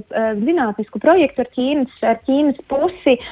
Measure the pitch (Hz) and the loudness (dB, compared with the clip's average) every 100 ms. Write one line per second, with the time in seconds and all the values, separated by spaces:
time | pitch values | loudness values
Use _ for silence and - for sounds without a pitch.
0 | - - 220 208 240 339 233 202 214 214 | -4 -4 -2 -2 -2 0 -2 -4 -8 0
1 | 294 359 277 - 240 - 254 302 262 - | 4 4 4 -2 -6 -4 -2 -2 -4 -2
2 | 226 226 - 269 294 254 - 269 349 359 | -2 -2 0 0 0 -2 -4 -2 -2 0
3 | - 247 - | 0 0 -2